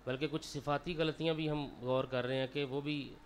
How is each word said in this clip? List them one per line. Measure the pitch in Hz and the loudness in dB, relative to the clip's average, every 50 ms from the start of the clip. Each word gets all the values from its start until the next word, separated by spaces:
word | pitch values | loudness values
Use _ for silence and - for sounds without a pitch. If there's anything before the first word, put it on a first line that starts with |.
| - | -4
بلکہ | 131 127 127 147 147 | -4 -2 0 0 0
کچھ | 143 156 - | 0 -2 -4
صفاتی | - - 147 127 147 147 143 - 175 180 | -6 -8 -4 0 0 0 0 0 -2 0
غلطیاں | 151 165 160 143 - 156 165 160 | 2 2 2 2 2 2 2 2
بھی | 156 160 151 | 2 2 2
ہم | 151 151 143 123 117 - | 2 0 0 -2 -6 -4
غور | 120 123 127 131 131 | 0 2 4 4 2
کر | 123 131 123 123 | 2 0 0 0
رہے | 123 131 | 2 2
ہیں | 131 131 127 | 2 0 0
کہ | - 147 143 | 0 -2 -2
وہ | 131 127 143 | 0 0 -2
بھی | 143 147 151 147 131 120 - - - | 0 0 -2 -2 -4 -6 -10 -14 -18